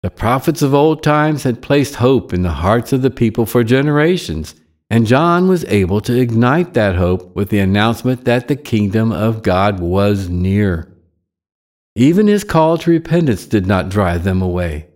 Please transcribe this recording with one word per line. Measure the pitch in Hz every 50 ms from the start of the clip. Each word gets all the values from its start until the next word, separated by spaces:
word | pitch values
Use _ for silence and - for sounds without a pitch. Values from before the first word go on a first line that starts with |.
| -
The | 95
prophets | _ - - 220 247 - - 170 156 -
of | 147 135 139
old | 143 147 160 156 151 -
times | 156 147 151 151 156 156 143 -
had | 135 117 -
placed | - - 143 143 135 - -
hope | - 120 127 139 117 90 -
in | - 90 90
the | 87
hearts | 76 69 82 95 110 120 117 - 139
of | 131
the | 131 135
people | - - 123 110 104 - 113
for | - - 123 120
generations, | 110 123 131 139 151 147 147 147 165 185 170 - - 80 80 78 - - _ _ _ _ _ _ _
and | 104 117 117
John | 104 123 135 165 175 170 175 185
was | 185 185 170 -
able | - 104 101 95 85 98 107
to | - - 120
ignite | 123 127 120 113 113 120 123 139 170 180 175 -
that | 123 107 101 90
hope | 90 92 90 92 92 - - -
with | - 101 101
the | 110 104
announcement | 98 95 98 104 107 113 117 113 - 127 131 123 127
that | 123 120 127 123
the | - 147
kingdom | 131 - - - 110 104 98 92 113 110 113
of | 104 78 107 113 113 110 -
God | 104 90 92 98 104 101 92
was | 87 87 90 98 101 101 104 98 98 87
near. | 90 87 90 95 98 104 104 98 87 82 82 - - _ _ _ _ _ _ _ _ _ _ _ _ _ _ _ _ _ _ _ _
Even | - 120 147 170 196 214
his | 208 208 202 202
call | - - 165 156 160 165
to | 160 - 170
repentance | 170 160 165 - 165 175 170 139 107 90 -
did | - - 107 90
not | 95 104 92 78 92
drive | 95 104 101 87 85 87 85
them | 98 92 92
away. | 92 92 87 90 90 85 76 76 76 _ _